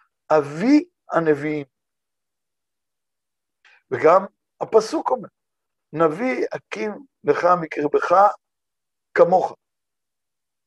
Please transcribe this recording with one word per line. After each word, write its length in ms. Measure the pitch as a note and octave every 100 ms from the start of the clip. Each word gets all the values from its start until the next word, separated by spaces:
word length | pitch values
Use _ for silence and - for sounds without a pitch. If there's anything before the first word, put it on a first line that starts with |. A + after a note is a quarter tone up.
| _ _ - D#3
אבי 520 | C#3 D3+ A#3 D4+ - _ -
הנביאים. 540 | E3 D#3+ C#3+ D3+ D3+ C#3 _ _ _ _ _ _ _ _ _ _ _ _ _ _ _ _ _ _ _ _ _ -
וגם 340 | A#2+ D3+ F#3+ G3 _ _ -
הפסוק 480 | D#3+ G#3+ G#3+ D#4+ -
אומר, 200 | B3+ - _ _ _ _ _ _
"נביא 520 | D3+ E3 D#3+ B3+ A#3+ - -
אקים 340 | - G3+ G#3+ G3 - _
לך 220 | - D3 F3 F3+
מקרבך 500 | D#3+ - D3 C#3 - F3+ G3+ - _ _ _ _ _ _ _
כמוך". 420 | - E3+ F3+ C#3 A#2 _ _ _ _ _ _ _ _ _ _